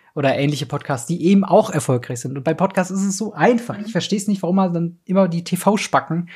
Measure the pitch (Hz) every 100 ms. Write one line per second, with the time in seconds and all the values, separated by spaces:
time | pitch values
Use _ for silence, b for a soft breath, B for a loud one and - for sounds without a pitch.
0 | b 156 135 117 143 147 139 143 - 131
1 | - 170 170 196 190 196 214 151 - 123
2 | - 123 131 139 147 160 185 190 180 190
3 | 196 190 214 - 180 240 - 101 - 175
4 | - 220 - 196 170 190 190 170 170 -
5 | - 185 185 170 170 175 196 214 - 135
6 | - 165 175